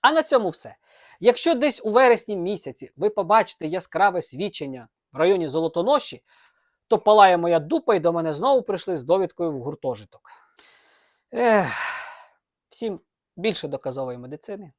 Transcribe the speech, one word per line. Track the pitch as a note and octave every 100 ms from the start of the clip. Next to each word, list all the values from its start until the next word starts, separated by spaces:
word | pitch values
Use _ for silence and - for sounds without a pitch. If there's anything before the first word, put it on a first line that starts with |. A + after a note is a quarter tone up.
А | C4
на | D#4+
цьому | D4+ C4 G3
все. | - A#2 - _ _ - _
Якщо | G3+ A#3+ E4 C#4
десь | D4 -
у | A3
вересні | A3 B3+ A#3 - G3+
місяці | F3 G#3 - - C3 -
ви | G3+
побачите | G#3+ F3 A3 G3+ - D#3
яскраве | F3+ - - G3+ F3+
свідчення | D#3+ C3+ G3 - C#3+ C3 A2+ _ _
в | C3+
районі | E3+ G3 D#3+
Золотоноші, | D3 E3 E3+ G3 C#4+ - - _ _ _ _ _ _ _
то | A3+
палає | - G#3+ G3 F3
моя | E3+ E3+
дупа | D3+ D#4+ - G3+
і |
до | E3
мене | E3+ E3
знову | D3 A#3 C4
прийшли | - F#3+ - E3+
з |
довідкою | B2+ F#3 F3+ - E3+
в | C#3
гуртожиток. | B2 D3+ C#3+ A2+ G#2 _ _ - _ _ _ _ _ _ _ _ _
Ех, | A#3 A#3+ G#3+ F3 - - - - - - _ _ _ _
всім | - A3+ F3+ _ _ _ -
більше | G#3 F#3 D3+
доказової | C#3 C3+ C3 C3 B2
медицини. | B2+ C#3+ - G3+ F3+